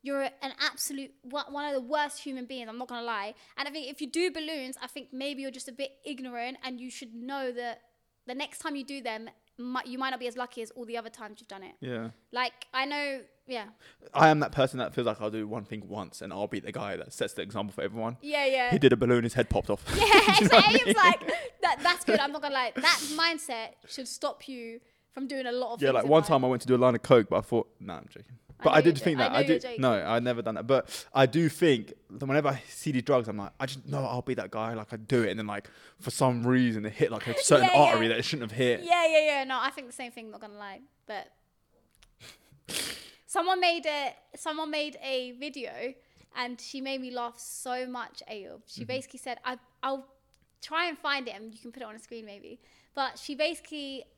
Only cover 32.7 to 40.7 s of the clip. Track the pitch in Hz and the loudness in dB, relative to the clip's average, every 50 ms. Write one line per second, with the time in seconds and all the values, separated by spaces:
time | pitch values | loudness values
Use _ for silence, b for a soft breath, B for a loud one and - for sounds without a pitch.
32.7 | - - - 156 143 127 113 - 143 127 110 110 107 104 101 - _ _ 135 131 | -16 -6 -4 0 0 0 2 4 2 2 2 0 -6 -6 -8 -10 _ _ -6 -6
33.7 | 135 135 - 139 139 139 135 113 120 123 123 - 127 120 101 95 - 110 110 113 | -6 -12 -8 -6 -4 -4 -2 -2 -4 -4 -2 -4 -4 -4 -4 -6 -6 -6 -4 -4
34.7 | 117 110 107 - - 110 110 - 139 120 113 101 101 107 110 104 104 101 - B | -6 -6 -8 -8 -10 -12 -4 2 2 4 4 2 0 -2 -4 -6 -6 -8 -8 B
35.7 | B B B B B B - 127 - - 139 131 123 120 117 123 127 127 127 120 | B B B B B B -10 -8 0 2 2 2 2 2 2 4 4 4 4 4
36.7 | 110 110 104 107 104 - 156 - - - - - 117 - - - - - - 370 | 2 -2 -4 -6 0 0 0 0 0 -4 -4 -4 -4 -2 4 6 8 8 8 8
37.7 | 359 - 240 240 - 113 113 113 113 117 - - - 147 120 107 107 123 131 123 | 8 8 8 8 6 4 4 2 2 0 0 -4 -4 -6 -6 -6 -2 0 2 2
38.7 | 120 - 349 339 349 349 330 320 320 311 311 302 294 277 269 262 262 247 240 277 | 2 0 2 2 2 4 4 4 4 4 4 4 0 0 -2 -2 -2 -2 -2 -2
39.7 | 277 311 269 240 247 - 262 240 233 247 226 220 208 202 214 208 208 208 208 202 | -4 -6 -14 -14 -12 -12 -12 -12 -12 -14 -16 -14 -16 -16 -16 -18 -16 -14 -14 -14